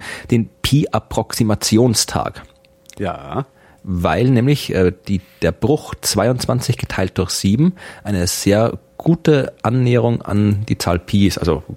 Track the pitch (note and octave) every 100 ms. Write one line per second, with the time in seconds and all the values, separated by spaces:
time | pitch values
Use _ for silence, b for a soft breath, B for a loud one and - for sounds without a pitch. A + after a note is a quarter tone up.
0 | B B B A#2+ A2 _ - C#3+ - A2
1 | - - A2 - A2 G#2 - A2 B2+ G#2+
2 | - - - - - _ _ _ - -
3 | F#2+ - C#3+ G#2+ C#3+ b b b - F2+
4 | F2 D#2+ B2 B2+ B2 C#3+ - F#2 F#2 F2+
5 | - G2 - _ E2+ E2 A2+ D3+ - -
6 | - - G#2+ B2+ - B2 - A#2+ - -
7 | F#2+ - F#2+ - G2 G#2+ E3 F3+ B B
8 | - G2+ F2+ - - G2+ A#2 - - -
9 | - E3 - D3 - - - B2+ B2 B2
10 | A#2 A#2+ - G2+ G#2 G2+ G#2+ - - F2
11 | - G2+ G2 - E2 D2 -